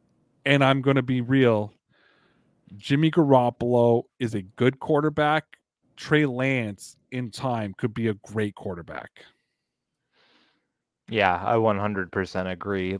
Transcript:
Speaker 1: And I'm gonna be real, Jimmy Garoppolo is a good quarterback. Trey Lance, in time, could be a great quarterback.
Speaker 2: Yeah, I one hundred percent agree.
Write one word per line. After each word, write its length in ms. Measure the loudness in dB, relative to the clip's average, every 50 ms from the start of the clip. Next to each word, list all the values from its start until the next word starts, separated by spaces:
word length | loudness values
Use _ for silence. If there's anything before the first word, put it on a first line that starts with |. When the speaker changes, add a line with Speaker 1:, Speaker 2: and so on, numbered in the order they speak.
| _ _ _ _ _ _ _ _ -2
Speaker 1:
And 200 | 0 2 4 4
I'm 180 | 2 2 2 0
gonna 200 | 0 0 0 0
be 180 | -2 -2 -4
real, 520 | -2 0 2 4 4 4 4 2 -2 -6 -12 _ _ _ _ _ _ _ _ _ _ _ _ _ _ _ _ _ _ _ -20
Jimmy 340 | -12 -4 -2 0 2 2 2
Garoppolo 920 | 2 2 4 6 6 4 4 2 0 -2 0 2 4 4 6 6 4 2 0 _ _ -6
is 160 | -6 -4 -4
a 80 | -6 -8
good 380 | -8 -4 0 0 0 0 0
quarterback. 760 | -2 -2 0 0 0 0 0 0 0 0 0 -2 -2 _ _ _ _ _ _ _ _ _ _
Trey 300 | -16 -4 0 2 2 2
Lance, 680 | 2 0 -2 -2 0 0 -2 -2 -4 -6 -10 -14 -20 -20 _ _ _ -8
in 180 | -8 -8 -8
time, 440 | -8 -6 -6 -4 -4 -4 -4 -6 -6 -6
could 160 | -6 -6 -4
be 140 | -2 -2 -2
a 60 | -2
great 400 | -4 -8 -10 -6 -4 -4 -4 -6
quarterback. 680 | -8 -10 -10 -10 -10 -12 -14 -14 -14 -14 -16 _ -20 -20 -20 _ _ _ _ _ _ _ _ _ _ _ _ _ _ _ _ _ _ _ _ _ _ _ _ _ _ _ _ _ _ _ _ _ _ _ -4
Speaker 2:
Yeah, 260 | 0 2 2 2 2 0 0
I 120 | 0 0
one 220 | 2 2 2 0 0
hundred 320 | -2 -4 -4 -4 -6 -6 -4
percent 360 | -4 -4 -4 -4 -6 -6 -6
agree. 480 | -6 -8 -6 -6 -4 -4 -4 -4 -4 -2